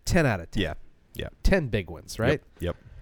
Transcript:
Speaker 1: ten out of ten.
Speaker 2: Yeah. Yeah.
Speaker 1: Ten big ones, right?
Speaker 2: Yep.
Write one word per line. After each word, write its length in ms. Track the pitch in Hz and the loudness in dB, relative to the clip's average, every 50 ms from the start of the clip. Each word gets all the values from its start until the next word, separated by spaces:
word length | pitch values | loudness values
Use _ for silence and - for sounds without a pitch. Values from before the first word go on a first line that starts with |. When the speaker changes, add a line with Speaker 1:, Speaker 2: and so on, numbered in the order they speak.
| _ | _
Speaker 1:
ten 220 | - - 175 156 | 2 4 4 4
out 160 | 127 104 87 | 4 2 0
of 100 | 82 - | -4 -4
ten. 120 | - 107 90 | -2 0 0
Speaker 2:
Yeah. 100 | 76 73 - - - - _ _ _ - | 0 -2 -6 -12 -16 -20 _ _ _ -12
Yeah. 160 | - - - - - - | -10 -10 -10 -6 0 2
Speaker 1:
Ten 240 | - 196 190 151 117 | 4 4 4 2 0
big 200 | 117 104 87 92 | -2 -4 -4 -6
ones, 300 | 82 - - - - - | -10 -14 -16 -12 -6 -2
right? 220 | 110 127 151 - - _ _ - | 0 0 0 0 -4 _ _ -8
Speaker 2:
Yep. 160 | - 85 - - - - - - | -6 -6 -6 -8 -12 -20 -20 -20